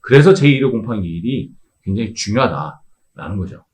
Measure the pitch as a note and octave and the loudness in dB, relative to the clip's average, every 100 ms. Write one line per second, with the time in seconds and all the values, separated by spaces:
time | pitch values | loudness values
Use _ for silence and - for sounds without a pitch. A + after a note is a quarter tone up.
0 | - C3+ E3 F#3 C#3+ C3+ C3 A#2 A#2 A2 | 4 6 6 6 4 4 0 -2 -6 -6
1 | E2+ E2 G#2+ C3 D2 - _ _ - G2 | -6 -6 -6 -6 -8 -16 _ _ -6 -4
2 | G#2+ - G2+ A2+ C3 D2 D2+ - _ _ | -6 -8 -4 -2 -2 -4 -10 -14 _ _
3 | _ - - G2 F2+ - _ | _ -18 -10 -8 -8 -12 _